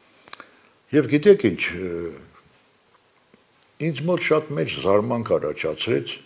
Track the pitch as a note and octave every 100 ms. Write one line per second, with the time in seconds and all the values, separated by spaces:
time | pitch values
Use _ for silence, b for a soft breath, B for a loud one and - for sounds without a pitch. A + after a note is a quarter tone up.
0 | B B B B B B B B _ D3
1 | B2 D3 G3+ G3+ A2 - - F2+ F#2 E2+
2 | E2+ C#2 D2+ _ _ _ _ _ _ _
3 | _ _ _ - _ _ - - D#3+ C3
4 | E3 F3 - D#3 D#3 D3 C#3 - F#2 G2+
5 | A#2 A#2 A2 E2 D2 D2 D#2 D2+ - B2+
6 | C3 -